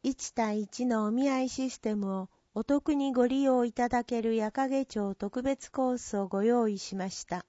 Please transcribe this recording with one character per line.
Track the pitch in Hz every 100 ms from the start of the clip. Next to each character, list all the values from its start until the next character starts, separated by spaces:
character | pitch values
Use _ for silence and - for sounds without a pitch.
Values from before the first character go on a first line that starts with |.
一 | 262 262 -
対 | - 220 208
一 | 202 - 247
の | 226
お | 214
見 | 233 277
合 | 262
い | 262
シ | - 262
ス | -
テ | 220
ム | 214 196 190
を | 190 _ _
お | 208
得 | 226 285 294
に | 285 277
ご | 247 247
利 | 269
用 | 269 254
い | 240
た | - 240
だ | 247
け | 233 233
る | 226
矢 | 226 214
掛 | 269 269 269 262
町 | 214 202
特 | 190 202 254
別 | 262 269 -
コ | - 262
ー | 247
ス | - 208
を | 190
ご | 196
用 | 220 240 220
意 | 196
し | - 190
ま | 185
し | -
た。 | - 175